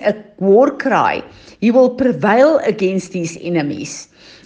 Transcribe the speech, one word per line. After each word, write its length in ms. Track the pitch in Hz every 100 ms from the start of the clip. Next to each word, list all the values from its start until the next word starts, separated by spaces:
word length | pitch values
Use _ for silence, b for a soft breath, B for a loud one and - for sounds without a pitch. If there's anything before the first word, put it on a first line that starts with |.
| 208
a 80 | 202 - -
war 320 | 196 208 285
cry. 540 | - 269 180 104 80 - B B B
He 100 | 226
will 180 | 247 247
prevail 720 | 247 254 143 208 233 302 311
against 540 | - 214 190 190 -
his 240 | 185 165 -
enemies." 680 | 170 165 143 151 156 - - B B B